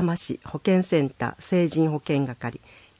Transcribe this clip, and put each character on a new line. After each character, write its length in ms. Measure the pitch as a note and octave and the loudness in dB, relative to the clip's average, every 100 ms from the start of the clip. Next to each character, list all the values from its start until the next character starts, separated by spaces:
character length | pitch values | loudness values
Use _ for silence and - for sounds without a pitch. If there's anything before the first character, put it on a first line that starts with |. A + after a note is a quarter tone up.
浜 160 | F3 F3 | 2 0
市 240 | - - | -4 -6
保 140 | - D3+ | -8 -4
健 240 | - F#3 | 2 2
セ 200 | F#3 E3 | 4 2
ン 80 | C#3 | 2
タ 260 | - A#2+ - | -2 -8 -8
ー、 40 | |
成 260 | - F#3 E3+ | -2 2 2
人 220 | D#3 D#3+ | 2 0
保 100 | D3+ | 0
健 260 | - C#3+ C3+ | -2 0 -2
係。 340 | B2 A#2+ - - - - _ | -4 -10 -10 -16 -20 -20 _